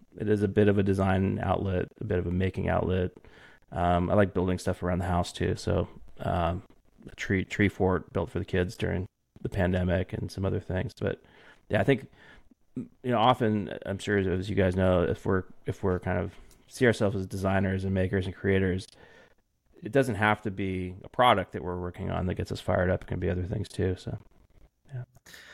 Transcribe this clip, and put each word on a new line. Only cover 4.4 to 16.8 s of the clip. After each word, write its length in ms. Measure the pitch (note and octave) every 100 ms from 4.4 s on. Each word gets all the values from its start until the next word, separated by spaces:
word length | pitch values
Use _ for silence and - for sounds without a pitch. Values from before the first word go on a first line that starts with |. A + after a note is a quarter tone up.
| F#2 F2+
stuff 240 | - F#2
around 160 | F2 F2+
the 80 | F2+
house 260 | F2 F2
too. 220 | - F#2 G2
So, 320 | - F#2 F2+ - - -
um, 420 | G2 F2+ E2+ F#2 - - _ _ -
a 40 |
tree, 300 | - - G2
tree 240 | F2 - G2+
fort 420 | - F#2 F2+ -
built 160 | G2 F2
for 100 | -
the 60 |
kids 320 | F2+ F#2+ F2+ -
during 300 | F2+ F2+ F#2+ _ _ -
the 80 | -
pandemic 640 | - F2+ F#2 F2+ F2 F#2+
and 180 | G#2 G2+
some 140 | -
other 160 | F#2+ F#2+
things. 320 | - F#2 - -
But 220 | G2+ - - - - - -
yeah, 120 | G#2+
I 40 |
think, 240 | G2 C3 - _ - - - _ _ -
you 100 | - _
know, 140 | B2+ A#2
often, 540 | A#2 B2+ A2+ G#2+ F#2+ - -
I'm 120 | G2
sure 180 | - G#2
as 300 | F#2+ F#2 G2
you 80 | F#2+
guys 180 | F#2+
know, 280 | F#2 F#2 F2+
if 220 | E2+ - G#2+
we're, 180 | F#2+ - - -
if 160 | -
we're 180 | F#2+ F2+
kind 180 | F2+ F#2
of 140 | F#2 - - - _
see 200 | -